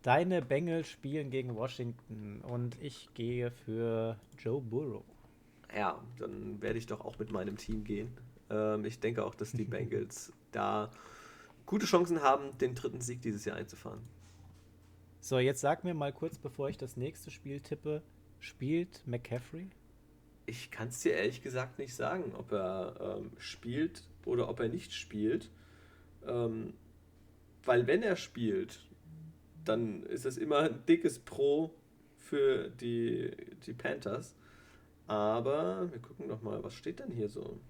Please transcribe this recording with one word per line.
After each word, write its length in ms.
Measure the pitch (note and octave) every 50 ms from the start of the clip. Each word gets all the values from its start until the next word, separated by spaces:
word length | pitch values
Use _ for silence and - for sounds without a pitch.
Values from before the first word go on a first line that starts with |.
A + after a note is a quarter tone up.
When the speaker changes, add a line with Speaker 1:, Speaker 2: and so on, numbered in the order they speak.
| -
Speaker 1:
Deine 380 | B2 B2 D3+ F3 F#3 F#3 F3
Bengals 480 | C3 B2 C#3 C#3+ F3 E3+ E3 E3 D#3 -
spielen 400 | - - - C3+ D3 D#3 D3 C3+
gegen 240 | B2+ C3+ B2+ B2 A#2
Washington 840 | G#2+ A#2+ B2+ - - B2 A#2+ A#2 A#2+ - - A2 G#2+ G#2 G#2 G2+ -
und 400 | - G2 - A#2+ B2 A#2+ A#2 -
ich 280 | - C#3+ - - - - -
gehe 380 | - A#2 A#2+ B2 B2 A#2+ A#2+
für 680 | A#2+ - - - A2 A2+ A#2 A#2 A2+ A2+ A2+ A2+ A2 G#2 - - - -
Joe 220 | - A2+ A#2+ C#3+
Burrow. 420 | B2+ A2+ A2+ C3 D#3 C3+ G#2 G#2 - - - - - - - - - - - - - - -
Speaker 2:
Ja, 260 | G#2 G#2 F2+ D#2 - - - - -
dann 420 | G2+ G2+ G2 G2+ G#2 G#2 G#2 G2+
werde 180 | G2+ G#2+ A2+ A#2
ich 60 | A2+
doch 160 | - A2 -
auch 180 | - - - -
mit 120 | G#2+ G#2
meinem 260 | G2+ F#2+ F#2 G2+ G#2
Team 260 | G#2+ - - A2 G#2+ G#2
gehen. 260 | G#2+ G#2 G2+ A2 A#2+ - - - - - - - -
Ähm, 360 | G#2+ G#2+ G#2+ G#2+ G#2+ G#2+ G#2
ich 140 | G#2+ A#2+ -
denke 240 | - A2+ A#2+ A2+ G2+
auch, 100 | G#2+ -
dass 160 | - G#2+ -
die 140 | - A#2 G#2+
Speaker 1:
<laughs> 0 |
Speaker 2:
Bengals 680 | - A2+ G2+ - - G#2+ G#2+ - - - - - - - - - - -
da 360 | G#2+ G2+ G2+ G#2 G#2+ G#2+ A2 - - - - - - - - - - - - - - -
gute 200 | - F#3+ G#3 G3+
Chancen 360 | - - E3+ F3 E3+ E3+ D#3+
haben, 360 | C#3+ C3+ C3+ C#3 C#3 C#3 C3+ -
den 140 | C3 B2+ B2
dritten 260 | - - B2+ - B2+
Sieg 200 | B2 A#2+ B2 B2
dieses 220 | - A2+ G#2 G2+ -
Jahr 140 | G#2 -
einzufahren. 420 | - - - - - - - G2+ - A2+ - - - - - - - - - - - - - - - - - - - - - - -
Speaker 1:
So, 200 | - - C3 B2+
jetzt 200 | B2 C#3 C#3 -
sag 240 | - C#3 E3 - -
mir 100 | F3+ E3+
mal 200 | D#3 C#3+ C#3+ C#3
kurz, 240 | - D#3+ D#3+ D3+
bevor 320 | - - C#3 - - C#3 C#3
ich 80 | -
das 180 | - C3+ B2 -
nächste 340 | B2 B2 A#2 - - - -
Spiel 300 | - - - C#3 C#3 C#3
tippe, 420 | - - D3+ D3 - D3+ D3+ D3+ - - - - - - - -
spielt 680 | - - - - B2+ C3+ D#3+ E3+ F3 F3+ - - -
McCaffrey? 640 | C3 A#2+ A#2+ A#2+ - A#2+ B2 A#2+ - - E3 F#3 F#3+ - - - - - - - - - - - - - - -
Speaker 2:
Ich 260 | - A#2 - - -
kann's 300 | - - A2 B2 A#2+ -
dir 100 | - - D#2+
ehrlich 280 | E2 G2 A2+ B2 -
gesagt 380 | - C3+ B2 B2+ B2+ B2+ - -
nicht 140 | C#3 B2+ -
sagen, 400 | - A#2+ C#3 E3+ F#3+ E3 A#2+ -
ob 160 | - - - G#2+
er, 640 | G2 F#2 F#2 F#2+ F#2+ F2+ - - - F#2+ G2 G2+ G#2
ähm, 120 | G#2 - -
spielt 680 | - - - - - - A#2+ A#2+ C#3 D#3+ E3 - - - - - - -
oder 240 | - - A#2+ -
ob 140 | - - -
er 80 | A#2+ A2
nicht 240 | C3+ F3+ - - -
spielt. 560 | - - - - G#2 G#2 A2 D3 - - - - - - - - - - - - - - - - - -
Ähm, 500 | - A#2+ A#2+ A#2 A2+ A2 A2+ A2 - - - - - - - - - - - - - - - - - - - -
weil 220 | - B2 B2 B2
wenn 140 | B2 D#3 G#3 A#3
er 120 | G#3 F#3
spielt, 640 | - - - - A#2+ A#2+ G#2+ G2 F#2+ F2+ - - - - - - - - - - - - - - - - - - - -
dann 380 | - A2 A#2 A#2 A2 G2 - -
ist 200 | - - - B2
es 120 | C3+ B2+
immer 220 | - D#3+ D3+ D3 C#3+
ein 260 | D#3 E3 A#2 A#2 -
dickes 340 | - E3 E3+ - D#3+ - -
Pro 540 | - - - - C#3 C#3+ C#3+ D#3 D#3+ E3 - - - - - - - - -
für 520 | - - - C#3+ C#3+ C#3 C3+ C3 G2 - G#2
die, 600 | - - B2 A#2 A#2 A#2 A#2 A#2 - - - - - - - - - - -
die 80 | - A#2
Panthers. 600 | - - C#3+ D3 - - G#2+ - B2+ B2 - - - - - - - - - - - - - - - -
Aber 840 | - G#2+ G#2+ G#2 G#2+ A2 A#2 A#2+ C3+ C#3+ D3+ E3 F3+ F#3 F#3+ F3+ F3
wir 80 | C3+ A#2+
gucken 280 | A#2+ - B2 - C#3+
noch 140 | - A#2 A2
mal, 220 | A2+ G#2+ G#2 G#2 G#2
was 100 | G#2+ -
steht 260 | - - - - -
denn 120 | - -
hier 160 | A#2+ A#2 G#2+
so? 320 | G#2 - - - - - G2+ -